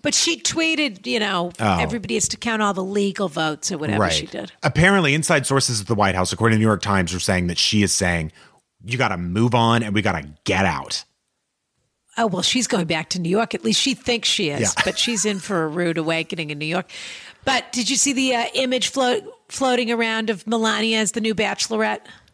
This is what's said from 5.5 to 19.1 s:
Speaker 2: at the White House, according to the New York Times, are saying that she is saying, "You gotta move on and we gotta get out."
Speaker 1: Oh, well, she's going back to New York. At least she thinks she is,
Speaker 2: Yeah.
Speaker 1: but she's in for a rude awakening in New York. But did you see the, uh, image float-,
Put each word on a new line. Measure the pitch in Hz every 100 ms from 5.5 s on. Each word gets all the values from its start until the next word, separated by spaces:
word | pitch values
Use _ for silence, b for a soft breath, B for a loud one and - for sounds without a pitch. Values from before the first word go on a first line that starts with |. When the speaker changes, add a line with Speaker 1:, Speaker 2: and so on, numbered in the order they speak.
| 135 - 113
Speaker 2:
at | 98
the | 107
White | 98
House, | 92 92
according | 87 113
to | 110
the |
New | 110
York | 101
Times, | 104 98 85
are | 90
saying | - 92 87
that | 85
she | - 107
is | 101
saying, | - 90 85 78 b b b _ _
"You | 85 123
gotta | 117 90
move | 87 95 120
on | 120 117 117
and | 107
we | 104
gotta | 101 85 73 76
get | - 95
out." | 95 71 - - - _ _ _ _ _ _ _ _ _ _ -
Speaker 1:
Oh, | 226
well, | 180
she's | 165 254 226
going | 214 170
back | 160 -
to | 180
New | 170
York. | 196 226
At | 214
least | 226 208
she | 269
thinks | - - 233 -
she | - 151
is, | 131
Speaker 2:
Yeah. | 104 -
Speaker 1:
but | - 185
she's | - 226 208
in | 202
for | 160 185
a | 156
rude | 160 175 165
awakening | 160 165 165 160 151
in | 147
New | 156
York. | 175 - B B B B B
But | - 262 -
did | 240 208
you | 262
see | 285
the, | 262 262
uh, | 240 240
image | - 254 254 -
float-, | 269 247